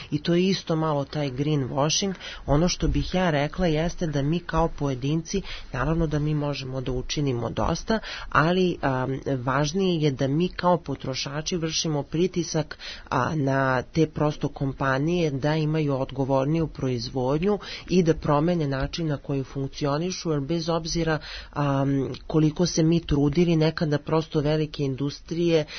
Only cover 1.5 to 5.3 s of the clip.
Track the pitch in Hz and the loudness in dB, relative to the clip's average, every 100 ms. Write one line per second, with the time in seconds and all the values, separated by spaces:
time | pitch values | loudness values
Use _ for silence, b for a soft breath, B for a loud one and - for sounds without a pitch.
1.5 | 147 127 143 151 - 196 180 B B - | 0 0 0 2 2 -2 -4 B B 2
2.5 | 147 175 - 156 147 139 185 185 147 147 | 4 4 2 0 2 0 0 2 2 0
3.5 | - 180 151 170 - 165 143 143 170 - | 0 0 2 0 -2 -2 0 0 0 0
4.5 | 160 165 - 143 127 139 160 165 | 0 0 0 -4 -2 -2 -2 -2